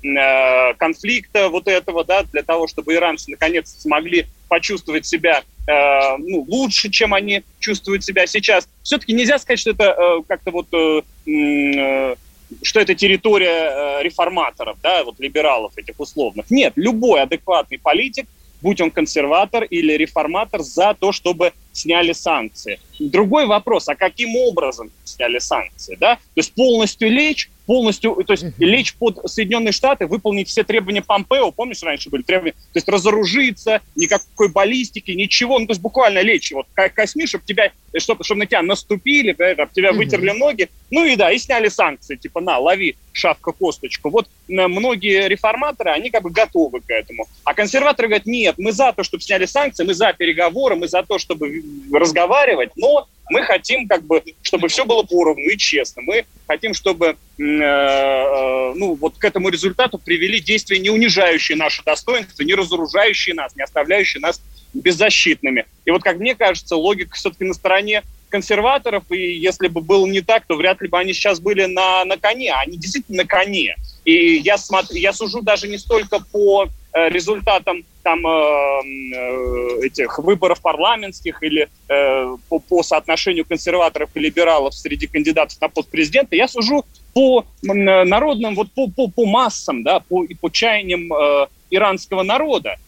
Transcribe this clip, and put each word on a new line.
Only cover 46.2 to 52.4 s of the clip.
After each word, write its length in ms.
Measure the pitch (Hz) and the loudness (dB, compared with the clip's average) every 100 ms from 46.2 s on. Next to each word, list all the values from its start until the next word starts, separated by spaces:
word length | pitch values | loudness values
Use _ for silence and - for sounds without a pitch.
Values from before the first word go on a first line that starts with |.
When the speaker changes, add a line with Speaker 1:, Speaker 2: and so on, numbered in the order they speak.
Speaker 1:
бы 80 | 180 | -2
готовы 500 | 175 214 175 151 123 | 0 0 2 0 -2
к 100 | - | -4
этому. 360 | 113 104 113 110 - | -6 -4 -12 -12 -6
А 100 | - | -4
консерваторы 540 | - 208 269 285 277 226 | -2 0 2 0 0 0
говорят: 180 | 208 208 | -2 -2
"Нет, 300 | 240 202 - | -2 -2 0
мы 140 | 202 | -4
за 200 | 202 262 | 2 0
то, 100 | 214 | 0
чтобы 200 | 180 170 | -6 -8
сняли 240 | - 196 180 | -2 -2 0
санкции, 380 | 277 285 190 | -2 -2 -2
мы 100 | 180 | -4
за 180 | 175 214 | 2 2
переговоры, 640 | 170 170 160 175 190 269 175 | 2 -2 0 0 0 0 0
мы 120 | 170 | -2
за 140 | 185 | -2
то, 160 | 185 196 | -2 -6
чтобы 300 | - 160 147 165 | -4 -6 -6 -8
в-, 320 | 156 - 87 | -12 -16 -2
разговаривать, 760 | 147 170 160 180 262 | 2 2 2 2 4